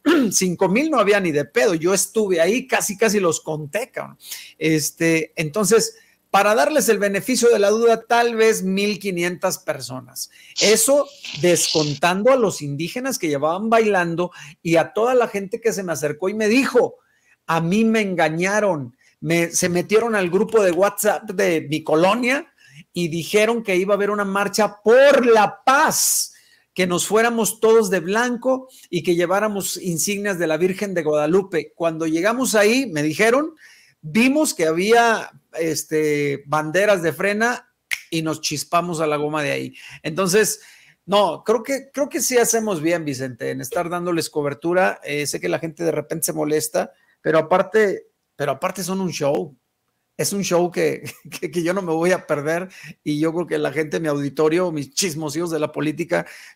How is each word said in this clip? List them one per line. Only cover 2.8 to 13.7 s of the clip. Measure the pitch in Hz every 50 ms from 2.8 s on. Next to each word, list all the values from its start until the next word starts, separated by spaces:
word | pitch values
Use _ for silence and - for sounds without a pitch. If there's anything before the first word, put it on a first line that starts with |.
| - - 190
casi | - - 214 202 208
los | 185 165 156 -
conté, | - 165 156 151 151 143 - 208 262 -
cabrón. | _ 147 139 135 143 _ - - - - - - - _
Este, | 160 160 160 156 143 - - - 165 165 160 160 156 - _
entonces, | 170 160 151 147 214 202 - 226 214 - - - - _ _ _ _ _ _
para | - 196 202 208 220
darles | 254 285 302 311 277 - 226
el | 214 190
beneficio | 202 202 196 190 - - 254 - 226 240
de | 233 208
la | 202 202
duda, | 214 226 233 233 226 226 -
tal | - 240 233 240 240 226
vez | 220 220 220 214 180
mil | 185 190 190 196 202 208 208 -
quinientas | 196 202 180 170 175 180 180 156 - 185 -
personas. | - - 160 147 135 127 127 131 127 120 123 - - - - _ - - - - -
Eso | - 202 220 214 - 262 277 294 277 - - - - - - 147
descontando | 156 180 170 151 - - - 160 151 147 143 - 185 170 185 196 214 254
a | 269
los | 262 226 180 - -
indígenas | 143 143 143 139 165 175 - 247 254 269 233
que | - 180 156
llevaban | 143 135 147 156 170 190 220
bailando | 226